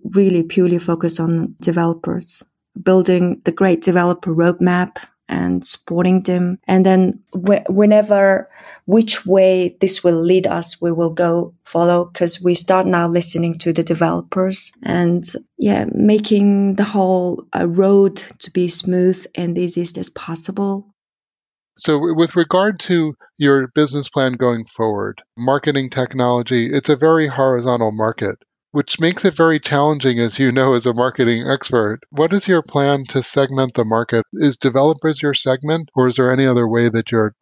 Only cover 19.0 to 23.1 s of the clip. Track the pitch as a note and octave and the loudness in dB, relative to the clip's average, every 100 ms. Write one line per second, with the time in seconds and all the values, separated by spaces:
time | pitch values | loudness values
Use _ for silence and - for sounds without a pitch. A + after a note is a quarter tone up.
19 | F3+ F#3 - - F3 E3+ F3+ F3 F3 F3 | 0 0 -8 -8 -6 -4 -4 -4 -4 -6
20 | F3+ - - E3 - F#3+ G3 G3 - _ | -8 -10 -12 -10 -8 -4 -4 -4 -10 _
21 | _ _ _ _ _ _ _ - - D3 | _ _ _ _ _ _ _ -8 -2 -2
22 | E3+ D#3+ E3 F3+ D#3+ F#3 G3+ G3 - F3 | 0 0 0 0 2 2 0 -2 -2 0
23 | D#3 | -2